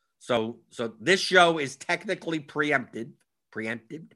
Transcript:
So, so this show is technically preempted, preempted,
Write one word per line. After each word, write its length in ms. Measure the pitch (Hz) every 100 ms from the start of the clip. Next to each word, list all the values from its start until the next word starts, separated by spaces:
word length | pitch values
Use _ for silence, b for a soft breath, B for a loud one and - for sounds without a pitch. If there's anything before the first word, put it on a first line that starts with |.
| _ _
So, 400 | - 120 113 117 _
so 240 | - 117 110
this 200 | 123 185
show 380 | - 185 170 165
is 200 | 139 -
technically 640 | - 170 214 180 165 160
preempted, 760 | 143 147 147 139 110 110 123 - _ _ _
preempted, 640 | 110 110 113 - 151 -